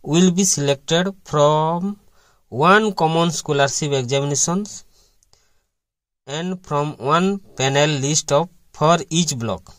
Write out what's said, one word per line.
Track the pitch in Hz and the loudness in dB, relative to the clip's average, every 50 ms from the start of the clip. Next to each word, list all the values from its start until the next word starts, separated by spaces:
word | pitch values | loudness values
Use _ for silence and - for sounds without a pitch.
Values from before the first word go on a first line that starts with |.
| - | -4
will | - 147 170 185 185 | 0 2 4 4 4
be | 170 185 202 | 4 2 0
selected | 185 - 240 233 143 - 277 _ - 165 170 185 196 190 - _ - | 0 0 0 0 0 0 -2 _ -2 -2 0 0 -2 -6 -10 _ -4
from | - 151 147 147 151 156 156 160 170 175 180 202 202 _ _ _ _ _ _ _ _ _ _ _ | 0 2 4 4 4 2 0 0 -2 -2 -4 -6 -8 _ _ _ _ _ _ _ _ _ _ _
one | 110 120 151 175 196 214 220 214 190 | -4 0 4 4 4 4 4 0 -2
common | - 165 160 160 165 170 170 | 0 -2 0 2 2 0 0
scholarship | 156 - - - 151 143 139 139 - - 160 143 | -2 -4 -4 -2 0 0 0 0 0 -4 -4 -2
examinations | 139 135 127 120 135 139 143 143 143 135 - - 170 190 214 - - - - _ _ _ _ _ _ _ _ _ _ _ _ _ _ _ _ _ _ _ _ _ _ _ _ _ _ _ _ | -2 -2 -2 -2 -2 -2 -2 -2 -2 -2 -2 -2 -2 -4 -6 -8 -14 -20 -20 _ _ _ _ _ _ _ _ _ _ _ _ _ _ _ _ _ _ _ _ _ _ _ _ _ _ _ _
and | 135 139 156 170 185 190 185 _ | -10 -8 -6 -6 -6 -8 -10 _
from | - 151 143 147 151 - | -4 -4 -2 -2 -4 -6
one | - 113 135 151 170 185 190 202 196 - - - | -6 -2 0 0 2 2 0 -2 -4 -8 -16 -6
panel | - 131 135 139 143 147 156 151 139 131 | -4 -2 0 2 2 2 2 0 -2 -2
list | 139 156 147 - - | -2 -2 -2 0 2
of, | 143 147 170 180 _ _ _ _ | 0 0 0 -2 _ _ _ _
for | _ - 151 156 175 170 - _ | _ 0 2 2 2 2 0 _
each | 160 165 175 147 147 | -2 -2 -2 -2 -4
block | 120 117 110 95 98 - - - | -4 -4 -4 -6 -6 -10 -20 -20